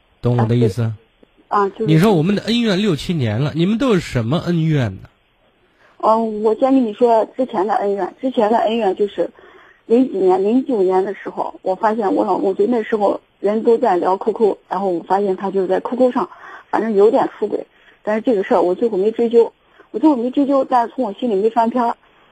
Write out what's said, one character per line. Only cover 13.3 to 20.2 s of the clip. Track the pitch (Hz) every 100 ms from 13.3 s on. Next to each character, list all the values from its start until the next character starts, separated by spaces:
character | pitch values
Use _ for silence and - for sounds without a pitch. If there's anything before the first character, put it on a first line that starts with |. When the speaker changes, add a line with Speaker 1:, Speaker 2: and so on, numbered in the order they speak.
| _
Speaker 2:
人 | 202 220
都 | 226 226
在 | 233 175
聊 | 180 196
Q | -
Q， | 196 208 - -
然 | 185
后 | 196
我 | 170
发 | - 190
现 | 202 190
他 | 196
就 | 196 180
在 | 185
Q | - 240
Q | 254
上， | 247 180 - - - -
反 | -
正 | 220
有 | 196 214
点 | 254 156 -
出 | 202
轨。 | - - _ _ _
但 | - 214
是 |
这 | 247 202
个 |
事 | 202 196
儿 |
我 | 175 190
最 | 233
后 | 190
没 | 208
追 | 226 233
究， | 233 220 - _ - _
我 | 214
最 | 311
后 |
没 | 254